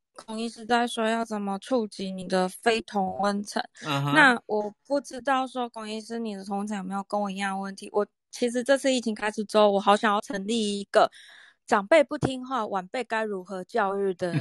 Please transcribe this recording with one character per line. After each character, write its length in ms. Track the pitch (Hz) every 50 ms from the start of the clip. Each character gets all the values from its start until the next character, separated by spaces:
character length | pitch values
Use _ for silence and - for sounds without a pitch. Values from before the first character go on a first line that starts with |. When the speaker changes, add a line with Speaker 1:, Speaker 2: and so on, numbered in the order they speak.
| _ _ _
Speaker 1:
孔 260 | - - 226 220 220
医 80 | 233 233
师 160 | - 233 220
在 220 | 226 240 233 240
说 180 | 233 - 233 220
要 160 | 220 226 226
怎 200 | 226 220 214 208
么 160 | 202 196 196 196
触 280 | - - 262 240 214 208
及 220 | - - 196 190
你 160 | 190 185 180
的 220 | 185 190 185 185 180
非 320 | - - - 240 220 226
同 360 | - - 208 202 190 185 190 190
温 240 | 196 202 202 202
层。 200 | 208 - - - - - _ - 233
Speaker 2:
嗯 200 | 269 277 277 285
哼。 100 | 285 285
Speaker 1:
那 260 | 311 285 262 240 - _
我 280 | - 214 208 208 208 - _ _
不 120 | - 277 285
知 200 | - - 269 247
道 260 | 233 277 262 262 262
说 220 | 247 247 254 240 233
孔 180 | - 226 214
医 140 | 214 220 220
师 180 | 214 226 233 233
你 160 | 226 214 202
的 80 | 190 190
同 140 | 208 202 196
温 80 | 208
层 100 | 214 214 196
有 40 |
没 120 | 185 185 196
有 100 | 196 196
跟 160 | - 208 208
我 100 | 202 196
一 60 | 190
样 200 | 196 202 196 190
的 40 | 196
问 140 | 196 196 196
题。 140 | - 208 -
我 140 | - 208 208 _ _ _ _ _
其 180 | - - 247 240
实 140 | 233 247 240
这 140 | - 277 269
次 160 | - 269 262
疫 60 | 247
情 140 | - 226 208
开 160 | - 208 214
始 140 | 208 220 202
之 140 | - - 214
后， 120 | 208 208
我 80 | 202 196
好 160 | 208 202 202
想 200 | - 233 208 202
要 40 | 214
成 240 | - - 202 190 196
立 340 | 208 240 233 214 202 202 202
一 40 | 196
个 260 | _ - 220 156 - - - - - - - - - _ _ _
长 200 | - 240 208 196
辈 160 | - 330 311
不 140 | 285 - 302
听 300 | 277 - 269 262 254 254
话， 180 | 254 262 233 214
晚 200 | - 202 185 185 -
辈 160 | - 262 240
该 180 | - 226 220 220
如 200 | 214 202 185 180
何 180 | 190 190 185 185
教 340 | _ - 233 202 190 202 202
育 160 | 196 190 180
的 180 | - 185 175 170 147